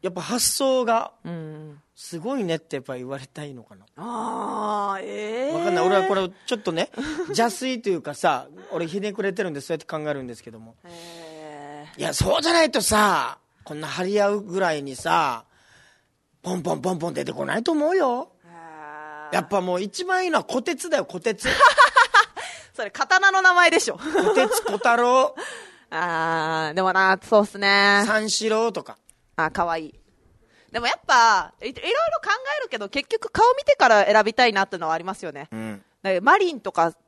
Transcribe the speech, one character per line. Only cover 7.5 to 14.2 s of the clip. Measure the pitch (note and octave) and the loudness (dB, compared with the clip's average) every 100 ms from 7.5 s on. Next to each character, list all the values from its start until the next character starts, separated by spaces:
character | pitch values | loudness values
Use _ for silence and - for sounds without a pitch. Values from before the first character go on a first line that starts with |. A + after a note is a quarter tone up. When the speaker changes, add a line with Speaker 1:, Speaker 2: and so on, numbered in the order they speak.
| - C4 B3+ | -2 -6 -4
Speaker 1:
と | A3 | -2
い | F3 | -4
う | |
か | - | -4
さ、 | C#3+ F3+ C3+ C3+ D#3+ - | -2 0 -2 -6 -20 -10
俺 | E3+ E3+ | -8 -6
ひ | F#3 | -6
ね | G#3 | -6
く | G3 | -4
れ | G3 | -6
て | F#3+ | -4
る | F#3 | -6
ん | |
で | C#3+ | -6
そ | C3+ | -6
う | E3 | -8
や | |
っ | |
て | |
考 | - D#3 D3+ | -6 -8 -6
え | |
る | C#3+ | -6
ん | B2+ | -8
で | A#2 | -14
す | |
け | - | -18
ど | A2 | -20
も。 | A2+ A2+ | -20 _
Speaker 2:
へ | F3 E3+ E3+ E3+ E3 D#3+ D#3 D3 C#3+ D3 D3+ - | -20 -20 -20 -18 -18 -18 -16 -16 -16 -16 -18 -8
ー。 | |
Speaker 1:
い | |
や、 | D#3+ | -6
そ | - - - | -2 0 2
う | |
じ | D#4 | 2
ゃ | |
な | E4+ | 4
い | D#4+ | 4
と | - | 2
さ、 | G3 G#3+ G#3 E3+ B2 - _ _ | 2 4 4 4 0 -8 _ _
こ | - | -16
ん | D3+ | -12
な | D3+ | -10
張 | C#3 | -6
り | F#3 G#3 | -2 2